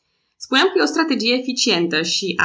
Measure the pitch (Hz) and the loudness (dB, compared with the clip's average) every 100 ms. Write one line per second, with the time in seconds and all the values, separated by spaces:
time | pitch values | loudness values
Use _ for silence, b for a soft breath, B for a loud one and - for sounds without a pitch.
0 | _ _ _ _ - 262 381 370 294 320 | _ _ _ _ -2 2 2 2 0 0
1 | 320 233 226 254 254 247 240 175 170 156 | 0 0 0 0 -2 -2 0 0 0 -2
2 | 170 - 196 175 | -2 -2 -2 0